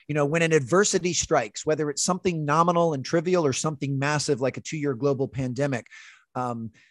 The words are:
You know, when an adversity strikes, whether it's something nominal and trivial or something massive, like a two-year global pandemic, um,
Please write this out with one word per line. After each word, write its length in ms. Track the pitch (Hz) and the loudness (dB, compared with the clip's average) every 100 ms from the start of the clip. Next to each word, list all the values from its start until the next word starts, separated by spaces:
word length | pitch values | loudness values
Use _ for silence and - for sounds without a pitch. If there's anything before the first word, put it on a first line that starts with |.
| - | -6
You 60 | |
know, 100 | 151 | 0
when 160 | 143 165 | 0 2
an 140 | 165 | 4
adversity 580 | 160 120 175 208 190 180 | 2 4 2 4 2 0
strikes, 540 | 160 - 151 107 - 151 | -2 0 0 0 -4 -2
whether 240 | 151 147 | -2 -2
it's 120 | 143 | -2
something 440 | - 180 190 165 147 | -2 0 -2 -2 0
nominal 480 | 156 170 170 170 | 2 4 4 2
and 100 | 139 | 0
trivial 400 | 123 170 170 180 | 0 0 2 2
or 80 | 151 | 2
something 460 | 123 156 151 139 139 | 0 -4 -4 -4 -2
massive, 420 | 139 151 143 123 | 0 0 0 0
like 160 | 131 127 | -2 -4
a 60 | |
two-year 320 | - 160 143 | -8 -6 -4
global 340 | 117 143 131 135 | -2 0 0 -2
pandemic, 580 | 120 127 123 143 123 - - - - _ | -4 -6 -2 -2 -4 -6 -18 -20 -20 _
um, 360 | 131 123 117 113 - _ | -8 -6 -6 -10 -14 _